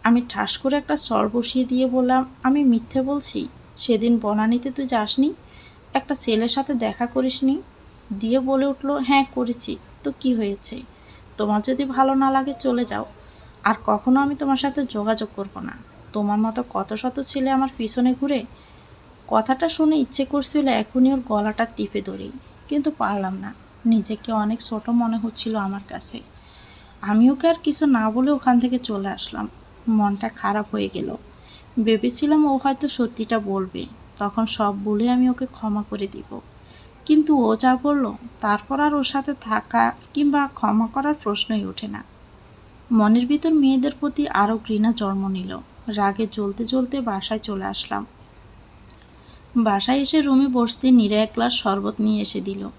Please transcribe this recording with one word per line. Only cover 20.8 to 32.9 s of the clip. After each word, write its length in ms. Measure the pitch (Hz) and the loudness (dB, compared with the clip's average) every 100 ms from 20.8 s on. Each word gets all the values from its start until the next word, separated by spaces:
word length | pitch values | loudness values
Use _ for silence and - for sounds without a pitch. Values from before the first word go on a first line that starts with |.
| 214 262 254 | 0 4 4
ওর 60 | 269 | 4
গলাটা 460 | 247 208 214 214 226 | 0 0 0 -2 -4
টিপে 360 | - 202 202 | -4 -4 -4
ধরি, 300 | 196 190 - 262 - - - | -6 -10 -12 -14 -20 -20 -4
কিন্তু 220 | 294 302 302 | -2 -2 -2
পারলাম 400 | 214 202 190 190 | -2 -2 -4 -6
না। 160 | 196 - - - 233 | -12 -16 -20 -4 2
নিজেকে 460 | 226 214 214 - | 2 0 -6 -4
অনেক 280 | 220 208 233 | -2 -2 -4
ছোট 300 | - 220 226 | -4 -6 0
মনে 280 | 233 233 226 | 0 0 -2
হচ্ছিল 380 | 226 214 226 220 | -4 -6 -4 -4
আমার 260 | 196 196 196 | -4 -8 -10
কাছে। 320 | 196 - 220 - - - - - - - - | -10 -10 -10 -16 -20 -20 -20 -20 -20 -20 -10
আমি 300 | 196 214 247 | 0 4 4
ওকে 160 | 277 330 | 4 0
আর 80 | 330 | 0
কিছু 220 | 311 285 294 | 0 0 2
না 260 | 247 220 | 2 2
বলে 200 | 226 262 | 0 0
ওখান 280 | 285 262 240 | 2 4 2
থেকে 200 | 247 247 | 2 -2
চলে 300 | 247 202 196 | -4 -6 -6
আসলাম। 400 | - - - 208 - - - - | -8 -10 -8 -10 -12 -20 -10 0
মনটা 400 | 214 208 202 226 | 2 2 0 -6
খারাপ 360 | - 202 208 208 | -4 -4 -2 -4
হয়ে 180 | 208 196 | -4 -4
গেল। 220 | 185 - - - - - - - - | -4 -8 -10 -16 -20 -20 -20 -8 -2
ভেবেছিলাম 680 | 220 220 240 240 294 311 302 | 2 2 2 0 2 4 4
ও 140 | 269 | 2
হয়তো 240 | 277 262 | 0 -2
সত্যিটা 520 | 285 | -4